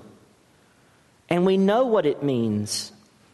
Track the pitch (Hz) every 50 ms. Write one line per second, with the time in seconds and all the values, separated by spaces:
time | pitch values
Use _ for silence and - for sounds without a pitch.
0 | - - - - _ _ _ _ _ _ _ _ _ _ _ _ _ _ _ _
1 | _ _ _ _ _ - 165 175 180 190 190 190 190 196 208 240 269 247 214 196
2 | 156 147 - - 143 143 131 117 117 110 104 104 104 104 - - - - - -
3 | _ _ _ _ _ _